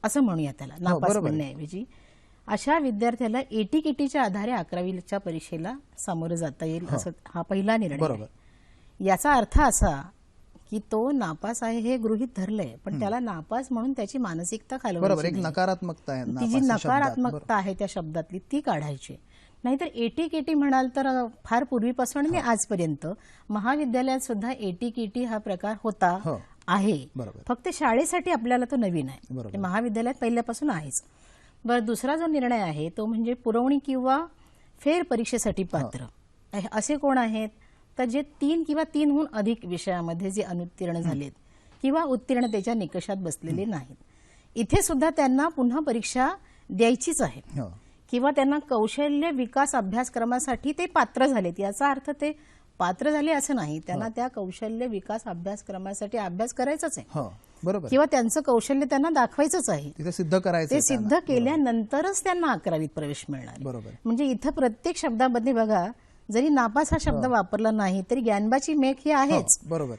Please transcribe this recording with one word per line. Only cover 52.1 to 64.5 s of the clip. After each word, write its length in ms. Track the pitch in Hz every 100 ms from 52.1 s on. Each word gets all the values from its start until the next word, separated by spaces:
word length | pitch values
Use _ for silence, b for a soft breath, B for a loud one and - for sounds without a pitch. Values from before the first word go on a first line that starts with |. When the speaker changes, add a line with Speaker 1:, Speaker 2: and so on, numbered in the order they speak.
| 285 294 302 b b b _
Speaker 1:
पात्र 340 | 180 185 285
झाले 200 | 302 294
असं 240 | 302 277 269
नाही, 240 | 151 156
त्यांना 260 | - 180 226
Speaker 2:
हो. 60 | 226
Speaker 1:
त्या 120 | 254
कौशल्य 600 | 240 190 180 220 226 247
विकास 360 | 208 - 220 226
अभ्यासक्रमासाठी 920 | 175 180 202 - 190 190 202 208 233
अभ्यास 360 | 196 175 233
करायचाच 440 | - 254 302 330 -
आहे. 220 | - 156
Speaker 2:
हो, 140 | 113 95 - -
बरोबर. 260 | 170 196 135
Speaker 1:
किंवा 160 | 262 302
त्यांचं 300 | 269 226 311
कौशल्य 440 | 285 240 - 277 277
त्यांना 240 | 277 311
दाखवायचंच 600 | 294 233 - 294 370 254
आहे. 220 | 156 143 -
Speaker 2:
तिथे 140 | 156
सिद्ध 280 | 170 165 185
करायचं 320 | 185 170 156
Speaker 1:
ते 40 | 277
Speaker 2:
आहे 120 | -
त्यांना. 140 | 262
Speaker 1:
सिद्ध 140 | 214 320
Speaker 2:
बरोबर. 180 | -
Speaker 1:
केल्यानंतरच 880 | 254 240 311 269 226 214 277 349 392
त्यांना 240 | 392 359 320
अकरावीत 420 | 185 185 160 156 160
प्रवेश 300 | 147 143 -
मिळणार 240 | 139 123 -
आहे. 80 |
Speaker 2:
बरोबर. 260 | 135 120 107 117 226
Speaker 1:
म्हणजे 200 | 233 277
इथं 260 | 233 277